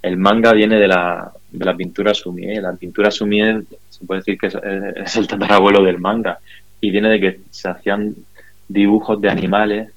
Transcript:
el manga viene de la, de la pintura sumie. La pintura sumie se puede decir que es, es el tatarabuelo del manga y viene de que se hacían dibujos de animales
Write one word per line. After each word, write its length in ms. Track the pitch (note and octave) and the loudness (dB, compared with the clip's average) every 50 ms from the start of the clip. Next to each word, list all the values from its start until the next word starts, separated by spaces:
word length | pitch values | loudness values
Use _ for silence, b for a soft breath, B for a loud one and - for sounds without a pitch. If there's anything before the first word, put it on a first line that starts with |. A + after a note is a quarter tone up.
el 160 | - F#2 F#2 | -4 -4 -2
manga 360 | F#2 F#2+ G2 G#2+ A2+ A2+ A2+ A2+ | 2 2 2 4 4 6 6 6
viene 240 | G#2+ G#2+ G#2+ A2 | 6 4 4 4
de 100 | G#2+ G#2 | 4 4
la, 440 | F#2+ F#2 F2+ F2 F2+ F2 F2 F2+ F2+ - - - - | 4 4 2 0 -2 -4 -6 -8 -14 -18 -20 -20 -16
de 140 | - - F#2 | -10 -6 -4
la 100 | F#2 F2 | -4 -4
pintura 380 | E2+ F#2 F2 E2+ - G2+ G#2+ G#2 | -4 -6 -10 -6 -2 -2 -2 -2
sumie. 480 | - - F#2 F2+ F2 F2 G2 G#2+ G#2+ | -2 -6 -10 -10 -10 -10 -8 -8 -6
La 120 | G2 F#2 F2+ | -6 -8 -8
pintura 380 | - - F2+ F2+ - G2+ G#2 | -10 -14 -10 -4 0 0 0
sumie 520 | G#2 - A2 G#2 G#2 G#2 G#2+ A2 A2 A2 - - - - - - | 0 -2 -4 -2 0 2 2 0 0 -2 -6 -12 -20 -20 -20 -20
se 160 | - - F#2 | -20 -20 -10
puede 160 | - F#2+ F#2+ | -8 -8 -6
decir 160 | F#2 - - | -4 -6 -6
que 100 | F#2+ - | -4 -4
es, 80 | F#2+ F#2+ | -6 -6
es 600 | G2+ - G#2 G2 G2 G2 G2+ - - G2 - - | -8 -8 -6 -8 -6 -8 -10 -10 -10 -10 -6 -4
el 120 | A#2 G#2 | -4 -2
tatarabuelo 560 | - G#2+ G2+ G#2 G2+ G#2 G2+ F#2+ G2+ G2+ G2+ F#2+ | -2 -4 -6 0 2 4 4 6 6 6 6 4
del 160 | F#2 F2 F2 | 4 2 0
manga 400 | F2 F#2+ G#2+ A#2 A2 G2+ E2+ - B B B B B - - - | -2 -2 -2 -2 -4 -4 -6 -8 B B B B B -20 -12 -6
y 120 | - G#2 | -4 -2
viene 180 | F#2 G#2 G#2 A2 | -2 0 2 2
de 100 | A2 G#2 | 2 4
que 200 | F#2+ F#2+ F#2 - - - | 2 0 -2 -4 -16 -20
se 200 | - - - F#2 | -20 -10 -8 -8
hacían 460 | F2 - - G2+ G2 - G#2 G#2+ - - - - b b b b b - - | -10 -6 -4 -4 -4 -2 -4 -6 -8 -12 -20 -20 b b b b b -20 -18
dibujos 520 | - F#2+ G2+ G2+ G2+ G#2 A2 - - A2 G#2 | -4 0 2 4 4 4 2 2 -2 -4 0
de 100 | G2+ G2+ | 0 0
animales 640 | - - F#2+ F#2 - G#2+ G#2+ G#2+ G#2 G#2+ A2+ A2 - | 0 0 -2 0 0 0 0 0 -2 -6 -6 -12 -18